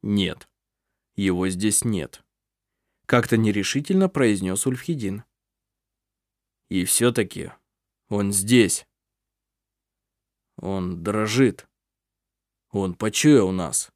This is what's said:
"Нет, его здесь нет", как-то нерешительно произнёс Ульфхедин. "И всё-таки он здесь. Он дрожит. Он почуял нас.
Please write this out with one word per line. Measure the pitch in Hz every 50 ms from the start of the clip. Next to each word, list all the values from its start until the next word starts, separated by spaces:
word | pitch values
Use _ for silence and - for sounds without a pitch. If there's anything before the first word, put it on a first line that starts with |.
| -
"Нет, | 101 104 101 98 85 80 - - _ _ _ _ _ _ _ _ _ _ _ _ _ _
его | - 101 98 90 87 92 95
здесь | 92 90 98 107 107 - -
нет", | 120 107 92 76 - - - _ _ _ _ _ _ _ _ _ _ _ _ _ _ _ _ _ _
как-то | - 123 117 - - 113
нерешительно | 110 107 101 104 95 - - 139 147 - 190 190 190 185
произнёс | 185 - 135 117 104 95 95 92 92 98 -
Ульфхедин. | 135 127 123 - - 170 143 113 98 95 104 117 _ _ _ _ _ _ _ _ _ _ _ _ _ _ _ _ _ _ _ _ _ _ _ _ _ _ _ _ _
"И | 92 92 90
всё-таки | - - - 113 123 117 - 107 92 - - 85 - - _ _ _ _ _ _ _ _ _ _ _
он | 107 101 101 101
здесь. | 101 101 98 104 123 123 117 90 - - - _ _ _ _ _ _ _ _ _ _ _ _ _ _ _ _ _ _ _ _ _ _ _ _ _ _ _ _ _ _ _ _ _ _
Он | - - 92 98 98 92 90 90 87 82
дрожит. | 104 101 107 107 107 107 123 135 120 92 - - _ _ _ _ _ _ _ _ _ _ _ _ _ _ _ _ _ _ _ _ _
Он | - 101 98 95 87
почуял | _ - 110 - - - 151 151 131 101 92
нас. | 95 92 87 76 65 - - - _